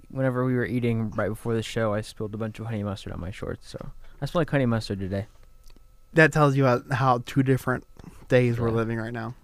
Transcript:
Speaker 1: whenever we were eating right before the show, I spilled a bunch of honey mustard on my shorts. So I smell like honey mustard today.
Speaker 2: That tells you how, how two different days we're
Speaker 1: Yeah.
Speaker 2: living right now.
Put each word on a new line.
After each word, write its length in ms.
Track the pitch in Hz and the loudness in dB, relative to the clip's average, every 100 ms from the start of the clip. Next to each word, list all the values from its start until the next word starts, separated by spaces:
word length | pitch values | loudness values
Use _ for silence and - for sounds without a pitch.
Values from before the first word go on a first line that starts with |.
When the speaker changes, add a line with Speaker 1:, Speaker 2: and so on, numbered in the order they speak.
| - | -10
Speaker 1:
whenever 340 | 131 131 123 | -2 0 2
we 100 | 127 | 2
were 100 | 123 117 | 2 2
eating 440 | 123 120 113 110 | 0 2 0 0
right 180 | 104 98 | -2 -2
before 260 | 107 120 | -2 -2
the 80 | 113 | -2
show, 300 | - 113 110 | -2 0 0
I 60 | 104 | 0
spilled 320 | 110 - 107 | -4 -8 -8
a 20 | 107 | -6
bunch 240 | 110 107 | -6 -6
of 60 | 113 | -6
honey 180 | 110 | -4
mustard 280 | 101 95 98 | -4 -4 -8
on 60 | 85 | -8
my 120 | 85 | -8
shorts. 360 | - 85 87 - | -8 -8 -8 -10
So 220 | - - - - - | -12 -12 -12 -16 -8
I 40 | 139 | -4
smell 160 | 180 | -2
like 80 | 156 | 0
honey 160 | 143 123 | 2 2
mustard 340 | 113 - 101 | 2 -2 -4
today. 260 | 95 98 101 - - - - - - - - | -4 -4 -6 -12 -20 -20 -20 -20 -20 -20 -2
Speaker 2:
That 200 | 160 156 | 4 4
tells 220 | 156 147 135 | 6 4 6
you 80 | |
how, 180 | 135 123 - | 4 4 0
how 300 | 120 131 123 - | 0 2 2 0
two 160 | 139 | 0
different 420 | 131 127 - 123 - - - - - | 2 2 0 -4 -6 -20 -20 -20 2
days 240 | 127 123 117 | 4 4 2
we're 80 | 117 | 0
Speaker 1:
Yeah. 60 | |
Speaker 2:
living 240 | 113 113 113 | 0 -2 -4
right 140 | 113 | -6
now. 220 | 120 113 - | -8 -8 -8